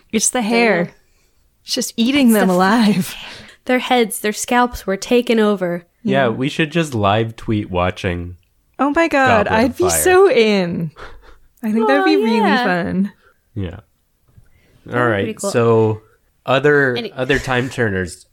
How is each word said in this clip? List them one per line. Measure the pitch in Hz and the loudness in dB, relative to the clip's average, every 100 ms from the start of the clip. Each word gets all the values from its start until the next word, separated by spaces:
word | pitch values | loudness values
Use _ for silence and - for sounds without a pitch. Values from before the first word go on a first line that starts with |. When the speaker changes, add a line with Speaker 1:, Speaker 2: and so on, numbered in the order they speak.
| _ | _
Speaker 1:
It's | 220 - | -4 -2
the | 254 | -4
hair. | 208 233 233 175 | -2 0 2 0
Speaker 2:
Yeah. | 170 - _ _ _ _ _ _ | -2 -8 _ _ _ _ _ _
Speaker 1:
It's | - | -8
just | - 226 - | -6 -6 -2
eating | 226 285 247 | 0 4 4
Speaker 2:
It's | 214 | 4
Speaker 1:
them | 185 | 2
Speaker 2:
the | |
Speaker 1:
alive. | 180 190 233 214 190 - - - - - - - | 2 4 4 4 2 -2 -8 -16 -18 -20 -12 -4
Speaker 2:
Their | 254 | -2
heads, | 247 247 226 - | 0 0 0 -2
their | 208 | -6
scalps | 208 - 240 247 - - | -6 -2 0 0 -2 -6
were | 190 | -6
taken | - 247 240 226 | 0 0 2 2
over. | 214 202 180 175 - _ | 2 0 -2 -6 -10 _
Speaker 3:
Yeah, | - 135 | -2 2
Speaker 1:
Yeah. | 127 | 2
Speaker 3:
we | 113 139 | 0 -4
should | - 156 | -2 -2
just | 170 156 | -2 -2
live | 120 98 104 113 113 | 0 2 2 0 -6
tweet | - 107 101 | -4 -4 -2
watching | 90 90 - 98 87 87 90 _ _ _ - | -2 -2 -2 -4 -4 -8 -14 _ _ _ -4
Speaker 1:
Oh | 277 | -2
my | 294 339 | 0 0
God, | 285 262 226 202 | 2 2 2 2
Speaker 3:
Goblet | 220 | 0
Speaker 1:
I'd | 247 | 0
Speaker 3:
of | - | 0
Speaker 1:
be | 359 | -2
Speaker 3:
Fire. | - | 0
Speaker 1:
so | 370 370 392 | 4 6 6
in. | 233 220 202 175 175 160 - - - - - _ _ | 4 2 2 0 -4 -6 -10 -20 -20 -20 -20 _ _
I | 226 | -4
think | 220 - | 0 2
that'd | 277 | 2
Speaker 2:
Oh, | 381 | 2
Speaker 1:
be | 349 | 2
really | 233 311 | 2 2
Speaker 2:
yeah. | - 254 220 180 98 175 196 - _ _ _ | 2 0 0 -2 -2 -2 -4 -6 _ _ _
Speaker 3:
Yeah. | 104 92 92 - _ _ _ _ _ - _ _ _ - | -10 -10 -10 -20 _ _ _ _ _ -20 _ _ _ -8
Speaker 2:
That | 117 | -2
Speaker 3:
All | |
Speaker 2:
would | 123 | 0
be | |
Speaker 3:
right. | 104 | 0
Speaker 2:
pretty | 101 | -4
cool. | 107 196 | -6 -4
Speaker 3:
So | 123 117 113 110 107 - _ _ _ - | 0 2 4 2 -2 -10 _ _ _ -4
other | 131 143 147 135 120 | 0 2 2 2 -2
Speaker 2:
Any- | 117 | -6
Speaker 3:
other | 131 127 135 | -6 -2 -2
time | 135 127 131 | -2 -4 -4
turners | 123 113 95 90 - _ | -2 -2 -2 -6 -10 _